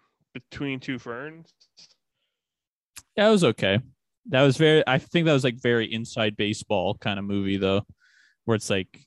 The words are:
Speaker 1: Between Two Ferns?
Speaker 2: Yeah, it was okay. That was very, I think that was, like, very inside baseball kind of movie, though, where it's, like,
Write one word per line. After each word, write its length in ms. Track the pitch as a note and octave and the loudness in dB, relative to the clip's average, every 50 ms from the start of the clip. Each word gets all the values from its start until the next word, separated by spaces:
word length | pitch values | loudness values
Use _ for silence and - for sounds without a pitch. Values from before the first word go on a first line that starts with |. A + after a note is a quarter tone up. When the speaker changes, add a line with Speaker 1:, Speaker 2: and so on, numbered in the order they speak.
| _ _ _ _ _ _ | _ _ _ _ _ _
Speaker 1:
Between 480 | _ A#2 - _ - - D3 C#3 C3+ C3 | _ -20 -20 _ -12 -10 -8 -8 -8 -8
Two 180 | - - C3 A#2 | -8 -10 -10 -10
Ferns? 540 | - B2 A#2 A#2+ C#3+ D#3 D#3+ E3 D#3+ _ _ _ _ _ _ - - _ _ _ _ _ _ _ _ _ _ _ _ _ _ _ _ _ _ _ _ _ _ - - _ _ | -10 -12 -14 -14 -14 -16 -18 -20 -20 _ _ _ _ _ _ -20 -20 _ _ _ _ _ _ _ _ _ _ _ _ _ _ _ _ _ _ _ _ _ _ -20 -20 _ _
Speaker 2:
Yeah, 140 | G#3+ G3+ A3 | 2 4 4
it 20 | |
was 120 | A3 F#3+ E3+ | 4 4 4
okay. 360 | A#2+ G#2+ - G#2 F#2+ G2 A#2+ - - _ _ _ _ _ _ _ - | 2 2 0 0 0 0 0 -2 -6 _ _ _ _ _ _ _ -2
That 120 | B2 B2+ | 2 4
was 140 | C#3+ C#3 B2 | 4 4 4
very, 260 | - D#3+ D3+ D#3 D#3 - | 4 4 4 4 4 4
I 120 | B2 B2+ C3+ | 2 0 -2
think 280 | - - - F3 D#3+ | -2 -2 -2 0 2
that 60 | E3 D3 | 2 2
was, 100 | C3+ B2+ | 2 2
like, 160 | B2+ A#2 B2+ | -2 -4 -2
very 320 | - A#2+ A#2+ A#2 A2 - | 0 0 2 2 0 -2
inside 440 | A2+ A2+ A#2 - - A#2+ A2 G#2+ G#2+ | -4 -8 -10 -8 -4 -2 -2 -2 -2
baseball 580 | - G#2+ G#2 G#2+ - - - G#2+ F#2+ F2+ F#2+ G#2 | -2 -2 -2 -2 -4 -4 -2 -2 0 0 -2 -4
kind 240 | - - A2 G2+ G2 | -4 -6 -6 -6 -4
of 60 | G2+ | -4
movie, 300 | G2+ G2+ G2+ G2 G2 G2 G2 | -4 -4 -2 -2 -2 -2 0
though, 240 | G2 F#2+ G2 G2+ - - - _ _ _ _ _ _ _ _ _ _ | 0 0 0 0 -2 -6 -14 _ _ _ _ _ _ _ _ _ _
where 80 | A#2 A2+ | -2 -2
it's, 160 | G#2+ - - | -2 -2 -2
like, 300 | G2+ F#2+ F#2 - - - _ | -4 -4 -4 -6 -12 -20 _